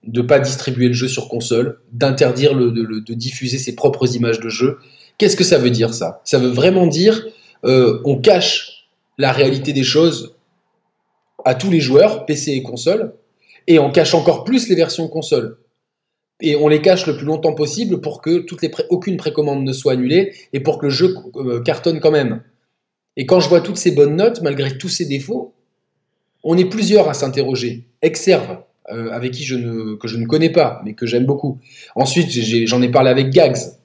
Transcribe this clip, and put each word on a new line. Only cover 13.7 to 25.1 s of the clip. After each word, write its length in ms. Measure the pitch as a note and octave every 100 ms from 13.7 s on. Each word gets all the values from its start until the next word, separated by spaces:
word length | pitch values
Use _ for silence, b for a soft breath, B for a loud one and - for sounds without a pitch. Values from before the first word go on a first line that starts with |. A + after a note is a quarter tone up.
| D#3+
on 140 | C#3
cache 220 | E3+ D3+
encore 320 | E3 D3+ D3+
plus 240 | - B3+ -
les 60 |
versions 340 | E3+ E3 - D#3+
console. 480 | D#3+ - C#3 A2 - _ _ _ _ _ _ _ _
Et 160 | D#3+
on 140 | D3 D3+
les 120 | D3+
cache 240 | E3+ F3+
le 120 | - C3+
plus 80 |
longtemps 280 | C#3+ D#3 B2+
possible 460 | - D3+ - G#3 F3+
pour 220 | D#3 -
que 180 | E3 E3+
toutes 220 | E3+ E3
les 80 | D#3
pré-, 160 | - -
aucune 280 | F3+ G3 F3+
précommande 480 | D3+ D3+ D3 C#3
ne 80 | C3+
soit 180 | B2+ C#3+
annulée 400 | B2+ B2+ E3+ G3+ B B
et 80 | C#3
pour 180 | D#3 D3+
que 60 |
le 40 | C#3+
jeu, 240 | C3 F3+ - -
euh, 260 | - B2+ A#2+
cartonne 380 | A#2+ D3+ E3+ D#3
quand 120 | D#3+
même. 300 | D3+ B2 G#2+ - _ _ _ _ _ _ -
Et 80 |
quand 160 | C3 F#3
je 80 | D3
vois 100 | E3+
toutes 180 | E3+ F#3
ces 140 | F3+
bonnes 240 | C#3+ C#3+
notes, 260 | D#3 A3 A#3
malgré 360 | D#3+ C#3 C3+ C3+
tous 100 | F#3
ces 180 | -
défauts, 480 | D#3+